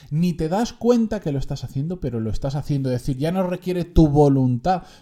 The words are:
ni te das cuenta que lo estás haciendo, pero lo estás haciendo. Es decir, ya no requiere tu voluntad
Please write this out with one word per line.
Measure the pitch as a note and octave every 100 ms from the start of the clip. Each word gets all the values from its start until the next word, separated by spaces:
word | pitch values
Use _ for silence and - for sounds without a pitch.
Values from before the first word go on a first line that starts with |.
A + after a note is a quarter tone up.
| -
ni | D3+ F3+
te | E3+ D#3
das | F#3+ A#3
cuenta | - A#3 A#3+ A3 G#3+
que | D#3+
lo | C#3
estás | - C#3
haciendo, | A#2+ C3+ D#3 F3+
pero | C#3 A#2
lo | A2
estás | - C#3
haciendo. | D3 - C#3 C3+
Es | B2
decir, | - B2+
ya | D#3
no | F#3 F3+
requiere | F3+ F3+ F3+
tu | E3+ - D#3
voluntad | C#3+ D3 C3+ B2+ B2 F3+ F#3 - -